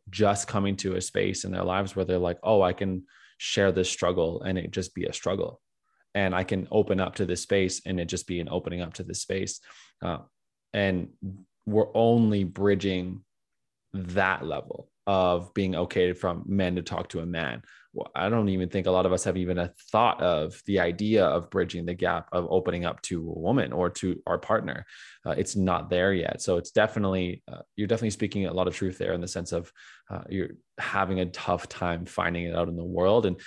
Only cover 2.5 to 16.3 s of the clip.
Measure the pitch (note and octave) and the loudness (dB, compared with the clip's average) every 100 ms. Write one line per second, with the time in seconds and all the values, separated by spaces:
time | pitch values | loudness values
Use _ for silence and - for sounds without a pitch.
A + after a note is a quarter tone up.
2.5 | G#2 F2+ F2+ G2 F#2 - - - - - | 6 6 2 -2 -4 -8 -20 -20 -10 -4
3.5 | G#2+ G2 F#2 F2+ - F2+ F2+ E2 E2+ F#2+ | 2 4 4 0 0 0 2 0 -2 -4
4.5 | F#2 E2 F#2+ F2+ - E2 - - F#2 E2 | -4 -4 -6 -6 -6 -6 -4 -4 -2 -4
5.5 | - _ _ _ _ _ G2+ F#2+ F2+ F#2 | -8 _ _ _ _ _ 0 0 0 0
6.5 | F#2+ - G#2+ G2+ F#2+ F2+ - F2+ F2 - | -2 0 2 2 2 0 -2 -2 -2 0
7.5 | G2+ F#2 - F#2 F#2 E2+ F2+ - F2 E2 | 2 2 -2 -4 -4 -2 -6 -4 -6 -4
8.5 | F2+ E2+ F2 E2+ - F2 F2+ - F#2+ G2+ | -4 -4 -6 -8 -10 -10 -8 -4 -4 -4
9.5 | - - - - - F2 D#2+ - _ _ | -8 -14 -20 -20 -10 -6 -6 -10 _ _
10.5 | _ _ G#2 G2 F#2 - - G2 G2 - | _ _ 0 2 0 -4 -10 -12 -12 -18
11.5 | _ G#2+ G#2+ - A2 A#2 A#2 A2 G#2 F2+ | _ 0 2 2 4 4 6 4 2 0
12.5 | G2 G2+ G2 G2 F#2 F2+ F#2+ - _ _ | 2 2 4 2 -2 -4 -8 -14 _ _
13.5 | _ _ _ _ G2 F2 F#2+ F#2+ - D#2 | _ _ _ _ -8 -2 0 2 0 -4
14.5 | C#2+ - - - _ G2+ F#2+ F2+ F2 F#2 | -6 -8 -12 -14 _ 0 4 4 2 0
15.5 | - F#2+ E2+ F2+ F#2+ F2+ F2+ F#2 | -2 0 0 0 2 2 2 -2